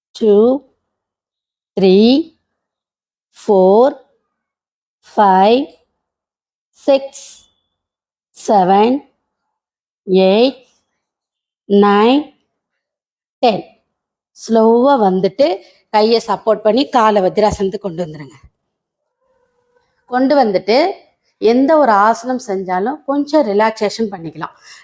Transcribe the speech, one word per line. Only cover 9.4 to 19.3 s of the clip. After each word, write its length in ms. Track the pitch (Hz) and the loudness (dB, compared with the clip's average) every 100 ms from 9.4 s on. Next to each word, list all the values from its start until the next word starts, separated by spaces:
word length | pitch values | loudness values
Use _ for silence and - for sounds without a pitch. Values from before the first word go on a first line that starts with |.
| _ _ _ _ _ _ - | _ _ _ _ _ _ -2
எயிட், 540 | 185 190 202 254 262 _ _ _ _ _ _ _ _ _ _ - 202 | 0 2 2 0 -4 _ _ _ _ _ _ _ _ _ _ -4 0
நைன், 420 | 202 202 220 277 302 _ _ _ _ _ _ _ _ _ _ _ | 2 2 2 0 -4 _ _ _ _ _ _ _ _ _ _ _
டென். 220 | 247 196 - _ _ _ _ _ _ _ | -2 -2 -8 _ _ _ _ _ _ _
ஸ்லோவா 560 | - 226 220 233 262 277 202 | -2 2 2 4 2 2 0
வந்துட்டு 400 | 185 190 190 285 381 - _ _ | 0 -2 -2 -2 -4 -12 _ _
கையை 240 | 214 214 226 220 | -2 0 -2 -4
சப்போர்ட் 380 | 190 - 208 214 | -6 -4 -2 0
பண்ணி 160 | 220 285 262 | -2 0 0
காலை 240 | 220 208 | 0 2
வஜ்ராசனத்துக்கு 640 | 185 170 208 - 190 196 202 | 0 0 -2 -2 -6 -6 -10
கொண்டு 180 | 165 | -10
வந்துருங்க. 320 | 170 151 139 - _ _ _ _ _ _ _ _ 523 | -12 -14 -20 -20 _ _ _ _ _ _ _ _ _